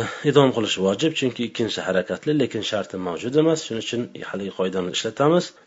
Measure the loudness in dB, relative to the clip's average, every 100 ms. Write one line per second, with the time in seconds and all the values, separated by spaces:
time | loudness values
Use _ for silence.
0 | -4 -2 4 6 6 4 0 2 2 2
1 | 0 0 -2 -2 -4 -2 -2 -2 0 0
2 | 0 -2 0 0 0 -2 -2 -4 -4 -6
3 | -6 -4 0 2 4 2 -2 -6 -4 -4
4 | -6 -8 -10 -8 -6 -4 -2 -2 -4 -4
5 | -4 2 4 2 0 -10